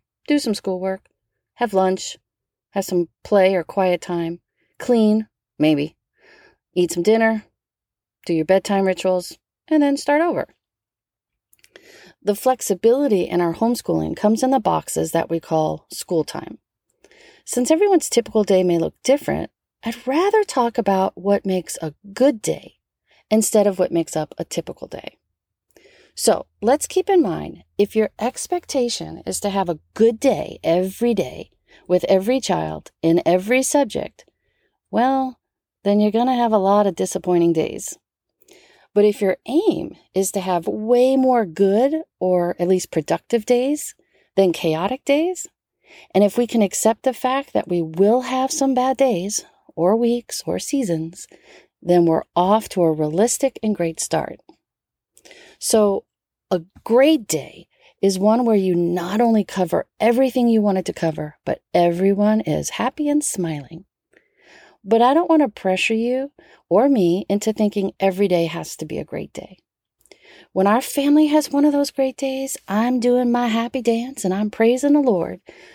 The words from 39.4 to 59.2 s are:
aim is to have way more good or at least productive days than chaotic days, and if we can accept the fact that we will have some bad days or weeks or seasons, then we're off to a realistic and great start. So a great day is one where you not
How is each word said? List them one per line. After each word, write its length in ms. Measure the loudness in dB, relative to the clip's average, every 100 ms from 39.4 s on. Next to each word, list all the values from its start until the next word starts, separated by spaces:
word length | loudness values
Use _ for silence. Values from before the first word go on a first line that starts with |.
| -2
aim 480 | 0 0 -2 -4 -14 _
is 200 | -4 -2
to 80 | -4
have 260 | -2 -2 -2
way 480 | -4 0 2 4 4
more 300 | 2 2 0
good 560 | 0 2 2 2 -2 -8 -4
or 380 | 0 0 0 -2
at 80 | 0
least 240 | 0 -2
productive 540 | -4 -2 -4 -2 -2 0
days 500 | 0 0 -4 -8 -18 _ _ _ 2
than 160 | 2
chaotic 540 | 2 -2 0 -2 -2 0
days, 420 | 0 0 -4 -12 _ _ _ _ -20 -4
and 120 | 2 2
if 120 | 2
we 80 | 0
can 160 | 2
accept 420 | 0 2 0 0
the 100 | -2
fact 400 | -2 -2 -2 -4
that 160 | -4 -2
we 120 | -2
will 420 | -2 2 2 2
have 280 | 0 -2 -2
some 220 | 0 0
bad 240 | 0 0 2
days 480 | 2 0 -4 -8 -10 _ _ -2
or 180 | 2 2
weeks 480 | 2 0 -4 -10 -6
or 140 | -6
seasons, 640 | -4 -4 -2 -4 -6 -12 -20 -20 _ -20 _ _
then 240 | 0 4 4
we're 180 | 2 -2 0
off 320 | 2 2 0
to 160 | 0
a 80 | 0
realistic 640 | 0 -2 0 0 0 -4 -2
and 140 | -4 -2
great 240 | -4 -6
start. 400 | -4 -4 -4 -10 _ _ _ _ _ _ _ _ -20 -20 -20 -12
So 460 | 0 2 2 -2 -8 _ _ _ -6
a 100 | -6 -6 _
great 460 | 0 4 4 2 -2
day 400 | -8 -8 -18 -20 _ _ _
is 180 | -2 2
one 240 | 2 2
where 140 | 2 2
you 180 | 2 0
not 460 | 0 -2 -4 0